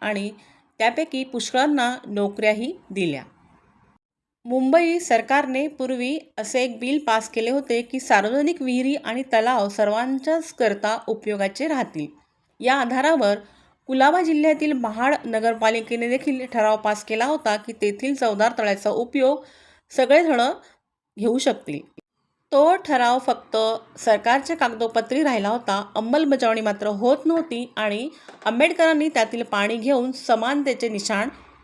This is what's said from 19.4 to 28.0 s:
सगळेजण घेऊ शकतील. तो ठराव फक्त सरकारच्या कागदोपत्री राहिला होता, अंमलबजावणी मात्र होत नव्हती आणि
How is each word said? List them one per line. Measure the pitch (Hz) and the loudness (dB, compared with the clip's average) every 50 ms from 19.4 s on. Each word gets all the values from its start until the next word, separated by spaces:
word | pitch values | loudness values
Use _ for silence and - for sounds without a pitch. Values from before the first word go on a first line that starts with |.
| - - - _ _ _ _ _ _ _ | -4 -16 -20 _ _ _ _ _ _ _
सगळेजण | - - 254 247 285 320 349 320 277 240 233 269 359 - - - _ _ _ _ _ _ _ _ _ 208 | 0 0 4 6 6 6 6 4 2 2 2 0 0 -4 -10 -20 _ _ _ _ _ _ _ _ _ -4
घेऊ | 202 240 233 262 | -2 0 0 2
शकतील. | - 277 214 - - - 147 139 - _ _ - - _ _ _ _ _ _ _ _ - | 2 0 0 -2 -4 -10 -10 -10 -12 _ _ -20 -20 _ _ _ _ _ _ _ _ 0
तो | - 277 294 320 370 | 4 6 6 6 4
ठराव | 381 381 302 294 254 247 240 247 262 | 2 0 0 0 2 4 4 2 2
फक्त | 262 - 233 - - - - 220 220 220 226 220 - - - - | 0 -2 -4 -4 -4 -4 -2 0 0 0 -2 -4 -8 -14 -16 -4
सरकारच्या | - 233 214 202 - 233 240 277 277 - 330 320 | 2 2 2 4 4 2 2 2 0 -2 -2 0
कागदोपत्री | 277 240 226 220 233 226 226 226 226 233 254 285 320 | 0 -2 0 -2 -4 -2 0 -2 -2 0 0 0 2
राहिला | 294 247 220 196 202 | 2 0 0 0 0
होता, | 226 240 233 - 196 202 202 - - | -2 -2 -2 -2 -2 -2 -2 -4 -6
अंमलबजावणी | - 220 233 254 302 320 285 277 254 262 226 220 226 | -6 -2 0 2 2 2 2 2 2 2 2 0 0
मात्र | 220 214 202 202 208 208 | 0 -2 -2 -2 -2 -4
होत | 208 202 226 247 285 262 - | -2 0 2 2 2 2 2
नव्हती | 311 330 330 320 - 240 233 247 240 - | 0 0 0 -2 -4 -6 -8 -8 -8 -6
आणि | - 214 214 202 214 | -4 -4 -2 -2 -4